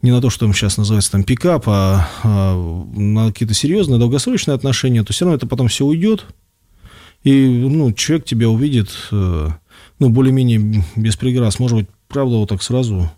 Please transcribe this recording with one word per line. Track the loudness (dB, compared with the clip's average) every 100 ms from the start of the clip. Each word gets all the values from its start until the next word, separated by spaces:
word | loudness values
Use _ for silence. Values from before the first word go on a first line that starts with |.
не | 4
на | 2
то, | 2
что | 0 0
там | 0
щас | -2 -2
называется | 0 0 0
там | -2
пикап, | 0 0 0 0 0
а, | 0 2 2 0 -2
а | 0 0 0 -2 -4 -8 -10 -4
на | -2 0 0
какие-то | -2 -4
серьёзные | -2 0 0 2 2
долгосрочные | 2 0 -2 -2 -2 -2
отношения, | -2 -2 0 0
то | -2
всё | -2 0
равно | 0
это | -2
потом | -2 -2
всё | 0 0
уйдёт. | 0 0 -2 -4 -20 _ _ _ _ -20 -20 -20 _
И, | 2 4 4
ну, | 2 2 2 2
человек | 0 -2 -2 0
тебя | 0 2
увидит, | 2 0 0 -2 -6 -6
э, | -2 0 0 -4 -6 _ -20 -20 _
ну, | 2
более-менее | 4 2 2 2 2 2 0 -2 -2
без | -2 -2
прикрас. | -2 0 0 0
Может | 0 0
быть, | -2 _ _
правда, | -4 0 0
вот | -2
так | -4
сразу | -2 -2 -2 -2 -2